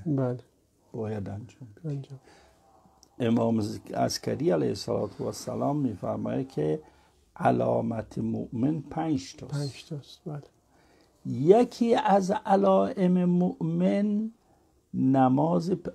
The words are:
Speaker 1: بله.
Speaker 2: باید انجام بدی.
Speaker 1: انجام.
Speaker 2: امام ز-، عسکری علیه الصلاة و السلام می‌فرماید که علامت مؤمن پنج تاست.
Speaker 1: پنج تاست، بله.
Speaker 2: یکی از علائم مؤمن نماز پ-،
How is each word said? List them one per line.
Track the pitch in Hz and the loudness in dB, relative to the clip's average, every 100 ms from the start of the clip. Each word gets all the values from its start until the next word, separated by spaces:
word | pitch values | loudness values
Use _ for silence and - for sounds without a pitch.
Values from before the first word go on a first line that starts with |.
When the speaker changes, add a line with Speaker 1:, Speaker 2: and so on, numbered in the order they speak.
| 123 | -2
Speaker 1:
بله. | 135 127 123 - _ _ _ _ | 0 0 -4 -10 _ _ _ _
Speaker 2:
باید | 120 107 107 95 | -8 -6 -6 -6
انجام | 98 117 - 120 101 | -10 -14 -18 -20 -12
بدی. | 160 | -8
Speaker 1:
انجام. | 139 131 135 _ - _ _ _ _ _ _ _ - | -8 -10 -18 _ -20 _ _ _ _ _ _ _ -2
Speaker 2:
امام | 117 117 113 110 | 0 2 2 0
ز-، | 107 - - | -2 -6 -8
عسکری | - 123 - 113 117 165 | -2 -2 -2 -4 -2 0
علیه | 165 127 | 0 0
الصلاة | 107 - 110 107 - | -4 -4 -4 -4 -6
و | |
السلام | 113 107 - 113 131 147 | -8 -8 -8 -4 -2 0
می‌فرماید | 131 98 113 107 113 131 135 | -2 -4 -6 -4 -4 -4 -6
که | - 151 156 - _ _ _ _ - | -4 -2 -2 -6 _ _ _ _ -2
علامت | 120 120 120 120 113 113 110 - | 2 2 2 0 -2 -6 -8 -6
مؤمن | 113 110 127 120 135 156 | -4 -4 -6 -2 0 0
پنج | - 160 160 143 - - | -4 -6 -2 -2 -4 -16
تاست. | - | -10
Speaker 1:
پنج | 143 139 - | -6 -6 -10
تاست، | - 147 - - 170 | -12 -14 -14 -16 -12
بله. | 147 - _ _ _ _ _ _ _ 131 | -12 -14 _ _ _ _ _ _ _ -8
Speaker 2:
یکی | 120 151 220 240 - 233 | 0 6 6 6 0 2
از | 226 208 196 185 | 2 4 4 2
علائم | - - 196 196 190 196 - 180 180 | -2 2 4 4 4 2 2 2 4
مؤمن | 180 175 180 - 160 170 185 202 208 208 220 - _ _ _ _ _ | 4 4 2 0 -2 0 2 2 0 0 -4 -8 _ _ _ _ _
نماز | 127 131 135 131 131 160 175 165 | 0 2 4 4 4 2 2 0
پ-، | 180 - | -4 -6